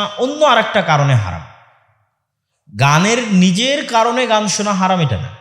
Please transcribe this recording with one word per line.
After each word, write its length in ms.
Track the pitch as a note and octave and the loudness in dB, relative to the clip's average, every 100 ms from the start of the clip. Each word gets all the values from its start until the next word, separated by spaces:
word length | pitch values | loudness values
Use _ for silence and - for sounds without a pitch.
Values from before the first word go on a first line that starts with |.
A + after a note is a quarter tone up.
| G3+ - | -4 -4
অন্য 260 | C4 D4 | -6 0
আর 140 | D4+ A#3 | 2 2
একটা 240 | - G#3 | 2 -2
কারণে 320 | D#3+ D3+ C#3 | 0 0 2
হারাম। 300 | B2 F#2+ E2+ - - _ _ _ _ _ _ _ _ _ _ _ G#2 | 0 -2 -8 -14 -20 _ _ _ _ _ _ _ _ _ _ _ -2
গানের 520 | C3+ D3+ G3 A#3+ A3+ | 2 2 2 0 0
নিজের 540 | F#3 F#3 F3+ B3+ C#4+ - | 2 2 2 -2 -2 0
কারণে 400 | A#3 A#3 B3 A#3+ | 0 0 0 0
গান 180 | G#3+ G#3 | 0 0
শোনা 240 | - G#3 | -4 -2
হারাম 280 | F#3+ F#3 F#3 | 0 0 0
এটা 180 | D3 G2 | 0 -2
না। 120 | - - | -6 -14